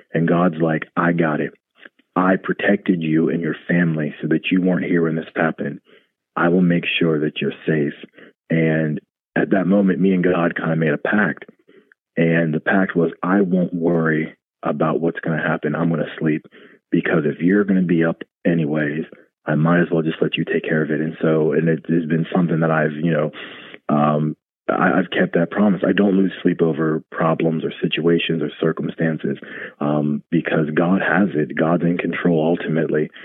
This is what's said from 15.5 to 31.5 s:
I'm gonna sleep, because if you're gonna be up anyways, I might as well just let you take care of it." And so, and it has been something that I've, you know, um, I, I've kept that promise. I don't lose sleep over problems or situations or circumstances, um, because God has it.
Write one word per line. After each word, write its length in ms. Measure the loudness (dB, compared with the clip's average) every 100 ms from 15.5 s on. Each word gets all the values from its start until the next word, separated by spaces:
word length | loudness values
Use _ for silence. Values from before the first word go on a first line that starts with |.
| -2 -2
I'm 160 | -2 -2
gonna 240 | -2 -4 -4
sleep, 260 | -2 -2 -6 -20 -20 -20 -2
because 320 | -2 0 0
if 160 | 0 0
you're 220 | 2 2
gonna 180 | 4 2
be 220 | 2 2
up 180 | 2 -2 -10 _
anyways, 600 | -2 0 0 -2 -2 -4 -8 -12 _ _
I 120 | -4 0
might 240 | 2 4
as 100 | 2
well 120 | 0
just 200 | 0 -2
let 140 | -2 -2
you 80 |
take 180 | -2 -2
care 200 | -2 -2
of 100 | 0
it." 80 | -2
And 160 | -4 -2
so, 300 | 0 2 2
and 180 | 2 2
it 160 | 0 0
has 180 | -2 0
been 200 | -2 0
something 280 | 0 0 0
that 100 | 2
I've, 220 | 2 0
you 180 | -2 0
know, 220 | 0 -2 -6 -16 -18 -20 -12 -2
um, 480 | 2 2 2 -2 -4 _ _ -2
I, 320 | 2 2 2
I've 100 | 0
kept 240 | -2 0
that 160 | 0 0
promise. 320 | 2 2 2
I 80 | 2
don't 240 | 2 2 2
lose 160 | 0 0
sleep 220 | -2 2
over 400 | 0 0 -2 -2 -6
problems 540 | -2 0 0 0 -2
or 80 | -4 -4
situations 580 | -4 0 2 2 0 -2
or 100 | -4 -2
circumstances, 760 | -2 -2 -4 -2 -2 -2 -4 -6 -10 -14 -14 -6
um, 420 | -2 0 0 -2 -2
because 400 | -2 0 0 0
God 320 | 0 2 2
has 280 | 2 2 2
it. 220 | 0 -2